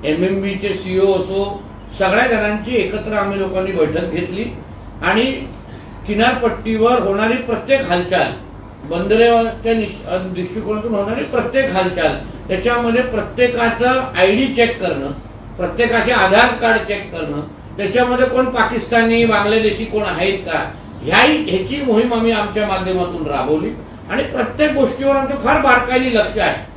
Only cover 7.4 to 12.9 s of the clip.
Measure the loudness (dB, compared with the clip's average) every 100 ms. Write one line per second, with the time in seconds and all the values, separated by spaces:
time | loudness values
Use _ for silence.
7.4 | -2 -4 2 0 2 -2 0 0 0 -4
8.4 | -14 -16 -18 -16 -8 -4 2 4 6 4
9.4 | 2 -2 0 0 0 -6 -6 -4 -4 -6
10.4 | -6 -6 -4 -4 -2 -2 -2 -2 -2 -2
11.4 | 0 0 0 0 0 0 0 -2 -8 -12
12.4 | -4 -2 0 0 2